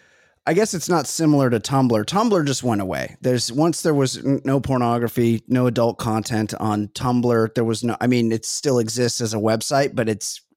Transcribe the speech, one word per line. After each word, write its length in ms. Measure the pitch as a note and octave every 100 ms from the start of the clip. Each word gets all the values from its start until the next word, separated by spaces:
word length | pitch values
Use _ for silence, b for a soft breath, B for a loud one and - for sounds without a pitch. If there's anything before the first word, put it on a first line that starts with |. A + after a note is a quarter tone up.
| b b b b
I 100 | -
guess 200 | E3 G#3+
it's 140 | F3+ -
not 180 | E3+ C3+
similar 440 | - D#3+ C#3+ C3
to 100 | A#2
Tumblr. 440 | - C#3 B2+ A2
Tumblr 400 | G#2 F#3 A#3+ F#3+ C#3+
just 180 | C3
went 160 | B2 G#2
away. 360 | F#2+ D2 C2 -
There's, 320 | C3 B2 -
once 300 | B2 E3 -
there 120 | E3+
was 220 | D3 C3 -
n-, 220 | C3+ C#3
no 140 | - C#3
pornography, 840 | A#2 C3 A#2+ A#2+ A#2 - A#2 A2+ -
no 220 | B2+ B2
adult 300 | A#2+ A#2 -
content 540 | A#2 A2 G#2+ A2 G#2+
on 340 | A2 A2 G#2 G#2
Tumblr. 640 | - B2+ B2 A#2+ A#2 A2
There 80 | B2+
was 200 | A2+ A2
no, 120 | A#2+ -
I 80 | B2
mean, 240 | B2 A2+
it 120 | A2+
still 360 | - - D3 B2
exists 400 | A2+ A2+ A#2+ -
as 140 | A#2
a 20 | A2
website, 580 | A2 A2 - C#3 C#3+
but 140 | - A2+
it's, 320 | G#2 - - _